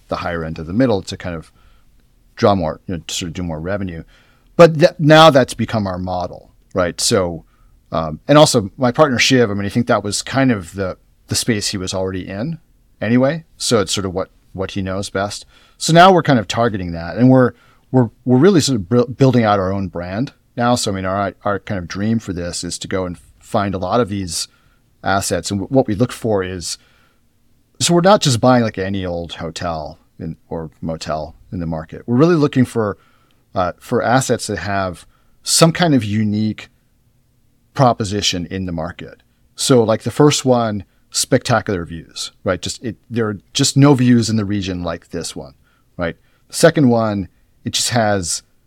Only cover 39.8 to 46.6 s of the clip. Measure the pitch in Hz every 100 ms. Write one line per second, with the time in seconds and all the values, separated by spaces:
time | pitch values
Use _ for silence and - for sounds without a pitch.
39.8 | 110 110 120 - 151 - 131 120 113 104
40.8 | - _ _ - - 127 - 113 104 92
41.8 | 80 82 71 - - - 101 90 - -
42.8 | 123 92 _ 117 107 101 - - 135 139
43.8 | 143 131 123 120 113 113 98 104 95 90
44.8 | 87 85 - 85 80 80 69 - _ _
45.8 | _ - 85 80 _ _ _ -